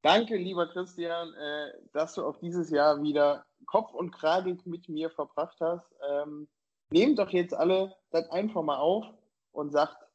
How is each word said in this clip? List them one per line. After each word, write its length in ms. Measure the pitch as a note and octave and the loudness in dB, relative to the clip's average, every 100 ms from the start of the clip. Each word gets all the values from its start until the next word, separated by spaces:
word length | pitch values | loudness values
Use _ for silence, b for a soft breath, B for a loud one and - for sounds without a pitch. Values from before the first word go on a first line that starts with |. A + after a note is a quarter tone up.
Danke, 360 | D3+ G3 A3+ G#3+ | 6 4 4 -4
lieber 300 | F3+ F3 E3+ | -4 -2 -4
Christian, 640 | F3+ F3+ F3+ E3+ E3+ E3 | -4 -10 -8 -6 -6 -8
äh, 380 | - D3 D3 D3 - G1+ | -12 -10 -8 -10 -14 -10
dass 220 | D3 D#3 - | -6 -4 -4
du 100 | C#3 | -8
auf 140 | D3 | -8
dieses 300 | F3 F3 D#3+ | -8 -6 0
Jahr 300 | D3 D3+ D3 | 4 4 4
wieder 420 | D3+ D3 D3 C#3+ - _ - | 0 2 2 2 -6 _ -2
Kopf 280 | F#3+ A3 | -2 -2
und 180 | - F3+ | -8 -8
Kragen 480 | - D#3 F3 F#3 F3+ - | -2 0 2 0 -6 -8
mit 220 | E3+ F3 | -12 -10
mir 200 | D3+ D#3+ | -6 -6
verbracht 480 | - D3 - E3 _ | -6 -8 -6 -6 _
hast. 260 | E3 F3 - _ C#3 | -4 -4 -8 _ -4
Ähm, 380 | C#3+ D3 D3+ D3+ _ _ _ _ | -4 -4 -10 -16 _ _ _ _
nehmt 280 | D#3 B3 B3+ | 4 6 4
doch 100 | F#3+ | 2
jetzt 240 | F#3 F3 | 0 0
alle 400 | - E3 F#3+ F#3+ - _ | 0 2 2 0 -8 _
das 180 | E3 E3 | -4 -2
einfach 320 | E3 G#3+ G#3 | -4 -2 -2
mal 140 | D#3 C#3 | -2 0
auf 280 | D3+ G3+ G#3+ - _ _ _ | 2 0 -4 -18 _ _ _
und 200 | - D3 | -8 -2
sagt 260 | C#3+ D#3 - _ | 2 0 -2 _